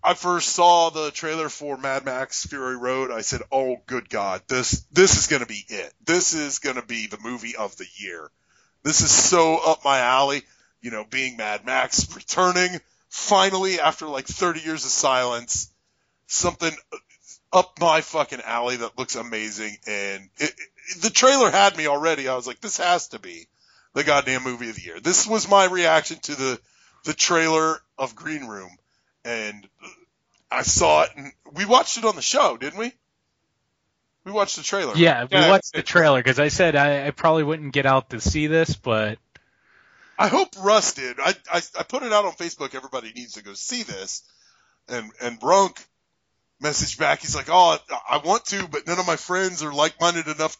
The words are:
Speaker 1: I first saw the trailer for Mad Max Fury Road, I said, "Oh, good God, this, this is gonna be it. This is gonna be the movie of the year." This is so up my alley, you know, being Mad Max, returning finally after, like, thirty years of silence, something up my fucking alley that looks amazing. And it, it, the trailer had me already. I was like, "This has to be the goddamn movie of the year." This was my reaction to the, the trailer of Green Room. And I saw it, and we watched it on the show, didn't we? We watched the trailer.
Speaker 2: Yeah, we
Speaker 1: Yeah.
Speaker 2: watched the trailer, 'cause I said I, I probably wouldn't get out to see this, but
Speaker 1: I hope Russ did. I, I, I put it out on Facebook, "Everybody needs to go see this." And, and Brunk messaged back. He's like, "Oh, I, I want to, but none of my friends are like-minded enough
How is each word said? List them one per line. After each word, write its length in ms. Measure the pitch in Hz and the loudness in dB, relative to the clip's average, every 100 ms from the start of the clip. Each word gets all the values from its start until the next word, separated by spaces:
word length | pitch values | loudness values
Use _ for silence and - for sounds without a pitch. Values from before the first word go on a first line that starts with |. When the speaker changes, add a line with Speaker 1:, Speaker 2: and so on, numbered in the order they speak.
Speaker 1:
I 100 | 170 | 2
first 340 | 180 180 175 - | 0 0 -2 -2
saw 420 | - 175 175 165 | 4 6 6 4
the 200 | 156 151 | 0 -6
trailer 380 | - 165 160 151 | -6 -6 -4 -6
for 280 | - 147 135 | -8 -10 -8
Mad 280 | 135 135 | -4 -4
Max 420 | 131 127 131 - - | -4 -6 -6 -8 -10
Fury 300 | 143 127 127 | -8 -8 -6
Road, 340 | 123 131 131 | -4 -4 -4
I 100 | 117 | -6
said, 220 | 107 - 113 | -6 -8 -2
"Oh, 240 | 135 131 123 - | -2 -2 -6 -8
good 220 | 123 - | -10 -6
God, 340 | 113 101 92 - | -6 -4 -6 -4
this, 320 | 127 120 - - | -4 -2 -4 -2
this 240 | 147 190 - | 4 6 6
is 80 | - | 2
gonna 200 | 143 123 | -2 -4
be 180 | 107 101 | -12 -12
it. 240 | 104 76 _ | -12 -12 _
This 280 | 110 170 165 | 0 0 0
is 260 | 165 143 135 | -2 -4 -6
gonna 240 | 143 127 | -6 -6
be 240 | 113 117 107 | -8 -8 -8
the 140 | 101 | -10
movie 320 | 113 123 117 | -10 -10 -10
of 220 | 113 101 - | -8 -10 -10
the 100 | 92 - | -20 -16
year." 320 | 98 85 76 _ _ _ _ _ | -14 -14 -18 _ _ _ _ _
This 180 | 147 156 | -2 0
is 100 | - | 4
so 480 | - - 180 160 160 | 4 4 4 4 4
up 260 | 160 156 | 2 0
my 140 | 143 135 | 2 2
alley, 440 | 123 131 139 143 - _ _ _ | 4 4 2 0 -8 _ _ _
you 100 | 120 | -12
know, 140 | 110 107 | -12 -8
being 280 | 127 131 117 | -6 -6 -6
Mad 300 | 107 107 110 | -6 -6 -4
Max, 460 | 131 127 - - - | -2 0 -2 -4 -10
returning 640 | - - 185 180 180 180 _ _ _ | -6 0 2 2 0 -4 _ _ _
finally 680 | - - 202 190 190 190 180 | -10 2 4 4 2 -2 2
after, 280 | 151 156 156 | 0 0 -8
like, 200 | 139 135 | -8 -8
thirty 340 | - 175 165 | -2 -2 -2
years 260 | 160 160 131 | -6 -8 -4
of 40 | |
silence, 800 | - 143 127 123 120 120 - - _ _ _ _ _ _ | 0 2 2 0 -4 -6 -8 -8 _ _ _ _ _ _
something 460 | - 175 165 170 156 _ 156 _ _ - - _ | -2 -2 -2 -6 -6 _ -20 _ _ -20 -20 _
up 260 | 185 185 - | 2 2 0
my 220 | 175 156 | 2 2
fucking 400 | 151 160 143 131 | 0 -4 -4 -6
alley 360 | 110 117 123 123 | -6 -4 -2 -4
that 220 | 117 - | -6 -8
looks 180 | 123 120 | -8 -8
amazing. 600 | 117 113 107 101 107 104 - | -8 -8 -8 -8 -10 -10 -10
And 440 | 104 101 98 98 _ | -6 -6 -8 -14 _
it, 120 | 147 - 156 _ - | -6 -6 -20 _ -18
it, 140 | 185 | -6
the 80 | 185 | 0
trailer 400 | - 262 277 220 | 4 6 6 4
had 260 | 165 202 190 | 6 4 4
me 100 | 151 | -2
already. 400 | 143 160 151 131 | 0 0 0 -2
I 80 | |
was 120 | 127 127 | -4 -6
like, 120 | 120 | -10
"This 180 | 214 - | -8 -2
has 300 | 175 175 - | 0 0 -2
to 120 | 151 | -14
be 260 | 92 85 - _ _ _ _ | -16 -18 -20 _ _ _ _
the 100 | 131 | -2
goddamn 400 | 147 143 131 131 | 2 2 2 -2
movie 260 | 127 120 120 | -4 -8 -10
of 40 | |
the 80 | 101 | -12
year." 160 | 85 85 | -14 -6
This 300 | 127 185 214 | 0 0 2
was 200 | 220 190 | -2 4
my 180 | 202 190 | 6 6
reaction 520 | 185 170 160 151 160 | 2 4 4 2 -12
to 120 | - | -10
the, 260 | 143 131 120 _ _ _ _ | -4 -4 -4 _ _ _ _
the 100 | - | -8
trailer 680 | 151 - 170 160 160 160 156 _ - | -2 0 2 2 2 0 -2 _ -10
of 200 | 131 110 | -10 -8
Green 300 | 147 156 123 | -12 -10 -10
Room. 320 | 104 92 90 _ _ _ _ | -14 -16 _ _ _ _ _
And 440 | 117 117 107 104 98 _ - - _ _ _ _ _ | -8 -6 -8 -12 -20 _ -20 -20 _ _ _ _ _
I 120 | - | -4
saw 420 | - - 165 156 | 0 2 4 4
it, 60 | 156 147 | 2 -2
and 160 | 139 _ 160 | -20 _ _
we 120 | 147 | -8
watched 320 | 202 254 330 - | 4 4 4 -2
it 80 | |
on 120 | 220 180 | -2 -2
the 60 | |
show, 340 | - 269 233 117 | -2 2 2 0
didn't 240 | 135 170 | -8 -8
we? 120 | 233 _ _ _ _ _ _ _ _ _ _ _ _ _ | -10 _ _ _ _ _ _ _ _ _ _ _ _ _
We 80 | 185 | -6
watched 240 | 208 196 - | -2 -2 -2
the 80 | |
trailer. 320 | 151 196 156 113 | -4 -4 -2 4
Speaker 2:
Yeah, 260 | 170 127 123 | 4 4 2
we 80 | 190 | 4
Speaker 1:
Yeah. 100 | 170 | 6
Speaker 2:
watched 240 | 190 - | 6 2
the 80 | 156 | -8
trailer, 360 | - 175 156 135 | 0 4 6 6
'cause 160 | 123 131 | 4 2
I 80 | 147 | 2
said 260 | - 175 | 4 2
I, 320 | 147 143 143 139 | 4 2 2 -4
I 40 | |
probably 320 | - 165 160 | 0 2 2
wouldn't 280 | 147 160 151 | 0 -4 -4
get 140 | 143 135 | 0 4
out 240 | 135 127 | 2 0
to 100 | 120 | -4
see 280 | - 156 151 | -2 0 0
this, 260 | 160 165 | 2 0
but 460 | - - 110 107 110 _ _ _ _ _ _ _ _ _ - | -2 -2 0 -2 -6 _ _ _ _ _ _ _ _ _ 0
Speaker 1:
I 80 | 208 | 2
hope 300 | 277 381 - | 2 0 -2
Russ 340 | 190 214 - | 2 4 2
did. 260 | 139 127 123 | -6 -10 -2
I, 160 | 143 196 - | -2 -2 -4
I, 100 | 175 - 170 | -4 -4 -10
I 40 | |
put 180 | 165 262 | -6 -6
it 100 | 254 | 0
out 120 | 214 | 0
on 80 | 202 | 0
Facebook, 420 | - 170 - 139 | -4 -10 -8 -10
"Everybody 380 | 131 131 131 113 | -10 -10 -12 -10
needs 200 | 117 117 | -16 -16
to 100 | 110 | -18
go 100 | 101 | -16
see 300 | 101 - 247 | -12 -10 -8
this." 400 | 214 98 95 - _ _ _ _ _ _ _ | -10 -12 -10 -12 _ _ _ _ _ _ _
And, 240 | 123 110 _ | -12 -12 _
and 180 | 123 117 | -12 -6
Brunk 420 | 131 190 190 - - _ _ _ _ _ _ _ | 2 4 2 -4 -20 _ _ _ _ _ _ _
messaged 380 | 147 147 143 - | -4 -4 -6 -2
back. 220 | 151 143 | 0 0
He's 160 | 143 147 | -2 -8
like, 120 | 135 | 2
"Oh, 300 | 175 175 156 _ | 4 6 4 _
I, 260 | 127 117 139 | -12 -4 -4
I 20 | 151 | 0
want 200 | 220 - | -2 -2
to, 200 | 196 185 | -6 -6
but 220 | 143 - | -8 -4
none 100 | 180 | -2
of 80 | 180 | 0
my 80 | |
friends 480 | 160 - 180 190 180 | -2 -2 -2 -2 -4
are 100 | 151 | -6
like-minded 540 | 143 160 - 170 175 151 | 0 0 2 0 0 -6
enough 300 | 151 156 - | -4 -4 -4